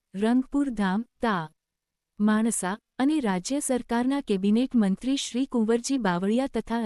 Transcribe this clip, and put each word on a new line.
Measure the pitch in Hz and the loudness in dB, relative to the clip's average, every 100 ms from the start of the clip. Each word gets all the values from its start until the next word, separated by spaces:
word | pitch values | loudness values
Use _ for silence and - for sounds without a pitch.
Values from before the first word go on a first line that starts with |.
| _ 190 | _ -4
રંગપુર | 220 254 254 285 277 | 0 2 0 -2 -2
ધામ, | 214 196 196 233 _ | 0 0 -2 -4 _
તા | 233 185 156 _ _ _ _ _ _ - | -2 -2 -4 _ _ _ _ _ _ -2
માણસા | 208 214 226 - 180 208 _ - | 2 2 2 -2 -4 -6 _ -2
અને | 269 311 | 0 2
રાજ્ય | 226 185 - 277 | 0 -2 -2 -4
સરકારના | - 247 - 240 254 277 - | -2 -2 -2 -2 0 -2 0
કેબિનેટ | 196 202 220 254 | 0 2 2 2
મંત્રી | 240 196 190 247 277 | 2 2 0 -2 -4
શ્રી | - 240 269 | -2 -4 -2
કુંવરજી | 240 220 240 233 269 | 0 2 0 0 -2
બાવળિયા | 208 175 196 233 269 | 0 0 0 0 0
તથા | 226 - 233 | -4 -4 -4